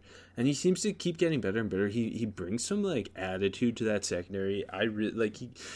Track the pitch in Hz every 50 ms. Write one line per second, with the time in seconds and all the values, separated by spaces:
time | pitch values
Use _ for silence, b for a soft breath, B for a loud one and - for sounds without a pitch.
0 | b b b b b b b - 117 135 147 139 - 180 185 180 - 214 190 -
1 | - 175 170 165 175 165 160 135 98 95 95 113 113 104 92 95 101 104 107 117
2 | 117 113 - 107 113 107 - - 90 85 101 120 - - 202 208 202 196 170 123
3 | 98 - - - 95 92 92 95 98 98 98 - 127 120 113 - 113 110 107 101
4 | 98 - 104 87 90 - 98 98 98 98 101 101 - - - 95 107 113 107 107
5 | 107 104 - 110 113 107 107 - 127 120 - B B B B